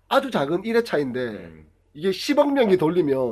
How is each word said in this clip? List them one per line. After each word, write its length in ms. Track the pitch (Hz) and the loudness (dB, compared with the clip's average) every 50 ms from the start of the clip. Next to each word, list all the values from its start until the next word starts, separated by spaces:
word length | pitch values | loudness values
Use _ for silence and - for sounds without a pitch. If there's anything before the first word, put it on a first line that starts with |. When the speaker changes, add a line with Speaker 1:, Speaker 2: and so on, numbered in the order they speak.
| _ - | _ 0
Speaker 1:
아주 220 | 233 269 277 262 | 0 0 0 0
작은 340 | - 165 139 139 175 185 196 | -2 -2 -2 -2 -2 -4 -2
일회 180 | 226 226 233 233 | 0 0 0 0
차인데 380 | - 175 147 147 127 113 127 | 0 -2 -2 -2 -2 -4 -6
Speaker 2:
음. 460 | 127 117 104 90 82 82 80 78 78 - _ _ _ _ - | -6 -6 -8 -10 -14 -16 -20 -20 -20 -20 _ _ _ _ -12
Speaker 1:
이게 180 | 147 165 196 190 | -6 -4 -4 -4
십억 400 | - - - 285 294 285 285 277 | -2 -2 -2 2 2 2 2 4
명이 240 | 277 233 202 185 - | 2 4 4 4 4
돌리면 400 | - 156 180 180 160 139 135 131 127 117 | 2 2 2 2 2 2 2 0 0 -2